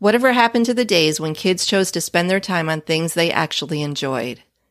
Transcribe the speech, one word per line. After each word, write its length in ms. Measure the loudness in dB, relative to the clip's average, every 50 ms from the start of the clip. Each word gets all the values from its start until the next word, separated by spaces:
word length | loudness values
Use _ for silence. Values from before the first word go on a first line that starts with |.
Whatever 320 | 2 2 4 4 4 4
happened 340 | 4 4 4 4 2 2 2
to 80 | 2 2
the 100 | 0 0
days 360 | 2 2 2 4 2 0 0
when 140 | -4 -4 -4
kids 300 | -2 0 0 0 0 0
chose 280 | 0 0 0 0 0
to 80 | -2 -4
spend 280 | -4 -2 -2 0 0 0
their 120 | 0 -2
time 280 | -2 -2 -2 -2 -2 -2
on 120 | -4 -4
things 340 | -2 -2 -2 -2 -2 -2 0
they 160 | 0 0 0
actually 500 | 0 0 -2 -2 -4 -6 -6 -4 -4 -4
enjoyed? 600 | -4 -4 -4 -4 -4 -4 -4 -4 -4 -6 -8 -12 _ _ _ _ _ _